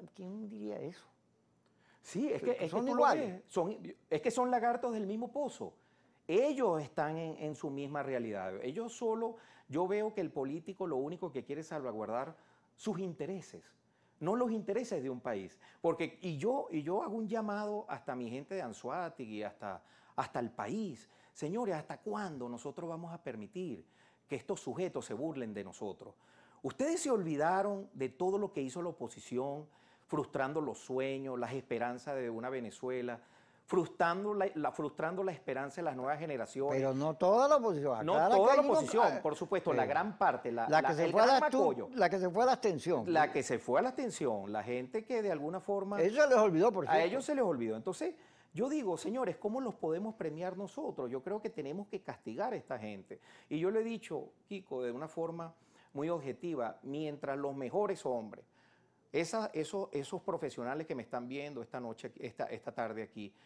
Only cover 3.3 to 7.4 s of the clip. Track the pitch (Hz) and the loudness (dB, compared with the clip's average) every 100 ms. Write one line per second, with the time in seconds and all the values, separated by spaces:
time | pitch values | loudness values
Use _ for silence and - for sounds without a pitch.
3.3 | 185 - - 170 214 170 - _ 151 247 | -6 -4 -2 0 -2 -10 -16 _ 0 0
4.3 | 233 247 247 240 240 247 226 196 220 240 | 2 2 4 2 2 0 -2 -2 -2 -4
5.3 | 277 277 - 92 - _ _ _ _ - | -4 -4 -4 -12 -12 _ _ _ _ 2
6.3 | 175 277 277 240 160 147 - 151 160 165 | 4 4 4 2 2 0 -2 -2 -2 -6
7.3 | 156 | -6